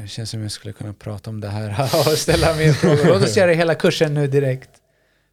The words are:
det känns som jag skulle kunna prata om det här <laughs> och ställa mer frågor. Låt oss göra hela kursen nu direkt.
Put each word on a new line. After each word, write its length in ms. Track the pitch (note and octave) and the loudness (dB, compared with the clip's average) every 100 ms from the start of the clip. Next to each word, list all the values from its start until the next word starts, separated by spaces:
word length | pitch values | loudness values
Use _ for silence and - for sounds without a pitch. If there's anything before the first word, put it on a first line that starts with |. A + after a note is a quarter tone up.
det 80 | G#2 | -12
känns 220 | - A2+ | -10 -10
som 120 | A2+ | -8
jag 100 | G#2+ | -8
skulle 200 | - A#2 | -10 -14
kunna 200 | - G#2 | -14 -14
prata 360 | G2 - G2+ - | -12 -12 -12 -12
om 100 | A2 | -10
det 80 | G#2 | -8
här 360 | G#2+ G#2+ G2 | -8 -6 -4
<laughs> 280 | C3 E3 D3+ | -2 0 0
och 60 | D3+ | 0
ställa 360 | - C#3+ D3+ D#3 | 0 2 2 2
mer 160 | D#3 | 2
frågor. 320 | C#3+ E3+ D3 D#3+ | 2 2 4 4
Låt 160 | F#3 | 4
oss 140 | G3 G#3 | 2 2
göra 160 | F3+ | 4
hela 220 | D#3+ E3+ | 4 2
kursen 400 | D#3+ F#3 - D#3 | 2 0 2 0
nu 120 | D3 C#3+ | 0 0
direkt. 440 | C#3 C#3 B2+ - _ _ _ _ _ _ | 0 0 -4 -8 _ _ _ _ _ _